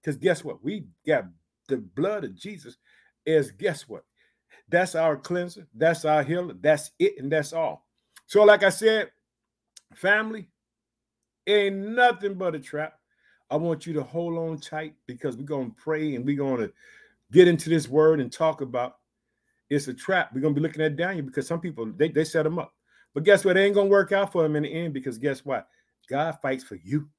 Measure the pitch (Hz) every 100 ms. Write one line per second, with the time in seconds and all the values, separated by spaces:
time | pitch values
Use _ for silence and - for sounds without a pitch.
0 | - 139 175 160 143 - 117 208 - _
1 | - 143 92 82 _ _ - 131 98 135
2 | 180 214 135 92 202 196 127 - _ _
3 | _ _ - 160 135 - 196 151 - 101
4 | _ _ _ _ _ _ _ 170 185 165
5 | 160 147 - 175 175 185 165 113 160 165
6 | 156 151 139 175 175 131 143 147 - _
7 | 185 - 135 156 147 165 156 78 _ _
8 | _ - _ 202 208 202 196 185 220 220
9 | 190 _ _ _ _ _ _ - _ -
10 | 185 208 220 220 185 _ _ _ _ _
11 | _ _ _ _ - 208 196 196 202 240
12 | 247 240 202 185 185 156 127 147 156 _
13 | _ _ _ _ _ 151 170 160 170 151
14 | 131 165 170 165 165 156 - 156 156 _
15 | - 123 143 117 143 143 123 - - 156
16 | 156 127 127 143 139 127 104 _ - -
17 | _ _ _ 175 175 165 160 165 147 143
18 | 156 156 123 - 160 151 131 120 123 _
19 | _ _ _ _ _ _ _ 143 143 127
20 | - 185 - 131 156 143 156 151 156 147
21 | 175 185 139 135 131 170 175 147 110 95
22 | 156 151 156 165 156 170 - _ _ _
23 | _ - 160 202 196 180 196 202 196 202
24 | 185 196 196 180 156 151 147 160 170 135
25 | 131 113 143 135 143 123 - _ _ _
26 | _ 135 160 147 139 131 - 98 95 147
27 | 147